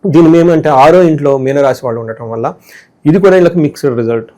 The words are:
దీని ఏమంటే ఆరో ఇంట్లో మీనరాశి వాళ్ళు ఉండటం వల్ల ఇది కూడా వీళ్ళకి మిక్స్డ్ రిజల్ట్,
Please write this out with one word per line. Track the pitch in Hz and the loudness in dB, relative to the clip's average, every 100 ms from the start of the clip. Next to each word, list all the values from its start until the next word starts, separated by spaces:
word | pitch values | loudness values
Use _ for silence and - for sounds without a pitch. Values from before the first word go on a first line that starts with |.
| 196 | 0
దీని | 151 165 165 | 2 4 4
ఏమంటే | 170 160 151 | 2 0 0
ఆరో | 139 147 180 | 2 4 4
ఇంట్లో | 175 151 143 135 | 2 0 -2 -2
మీనరాశి | 131 139 139 127 | -2 0 -2 -2
వాళ్ళు | 127 117 | -6 -8
ఉండటం | 113 110 117 | -10 -12 -12
వల్ల | 113 127 170 _ - _ _ 147 | -8 -8 -10 _ -20 _ _ -2
ఇది | 165 | 2
కూడా | 190 | 2
వీళ్ళకి | 185 170 175 | 4 2 0
మిక్స్డ్ | 147 - 143 120 | -4 -4 -6 -4
రిజల్ట్, | 117 117 113 | -4 -4 -8